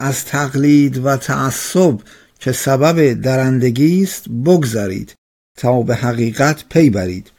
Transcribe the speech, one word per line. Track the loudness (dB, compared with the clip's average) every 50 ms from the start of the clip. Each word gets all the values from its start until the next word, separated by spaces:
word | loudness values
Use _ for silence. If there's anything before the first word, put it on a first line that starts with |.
از | -6 -4 -4 -6 -6
تقلید | -6 -4 -4 -4 -2 -2 0 4 4 6 6 4 2 0 -2 -2
و | -2 -2
تعصب | -2 -2 -4 -4 -2 -2 -4 -4 -6 -6 -2 0 2 2 2 2 -2 -6 -14 -20 -20 _ _ _ _
که | -6 -6
سبب | -4 -2 -2 0 0 2 2 2 2 4 2 2
درندگی | 2 0 -2 -2 0 0 0 0 0 0 0 0 0 2 2 2 2 2
است | 0 -2 -4 -8 -12 -10
بگذرید | -8 -2 2 2 2 2 2 -2 -4 -4 -4 -4 -6 -8 -10 -12 -16 _ _ _ _ _ _ _ _ -4
تا | -2 0 0 2
به | 0 0 -2
حقیقت | -2 -2 -2 -2 -2 -2 -2 0 0 0 0 -2 -4 -8 -2
پی | 2 4 4 4
برید | 2 0 -2 -4 -6 -8 -12 -16 _